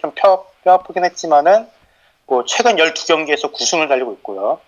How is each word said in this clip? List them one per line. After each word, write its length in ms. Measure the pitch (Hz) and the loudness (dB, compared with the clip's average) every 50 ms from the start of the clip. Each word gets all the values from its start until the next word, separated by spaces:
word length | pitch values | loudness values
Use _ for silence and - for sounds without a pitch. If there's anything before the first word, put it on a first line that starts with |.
좀 120 | - 147 - | -10 -10 -4
뼈, 300 | - - 196 185 190 - - _ _ | 2 4 4 4 2 -2 -16 _ _
뼈 100 | - 180 | 2 2
아프긴 320 | 185 185 185 - 165 185 180 | 2 2 2 -4 -6 -4 -4
했지만은 640 | 175 - - - 160 151 147 151 175 202 226 233 - _ _ _ _ _ _ _ _ _ _ _ | -4 -4 -6 -2 2 2 4 4 4 2 2 0 -4 _ _ _ _ _ _ _ _ _ _ _
뭐 180 | - 131 123 120 | -2 -2 -2 -2
최근 340 | - - - 233 240 208 160 | -4 -4 0 0 0 2 2
열두 280 | 160 160 160 - - | 0 0 -2 -6 -2
경기에서 440 | - 165 156 156 147 147 151 - 139 | -2 -2 -2 0 -2 -2 -2 -4 -8
구 140 | - - 120 | -8 -6 -6
승을 240 | - 180 160 156 139 | -4 -2 -2 0 0
달리고 240 | 135 127 127 117 98 | 0 -2 -2 -6 -8
있고요. 460 | _ - 104 98 95 101 120 160 - _ | _ -14 -14 -10 -6 -4 -4 -4 -6 _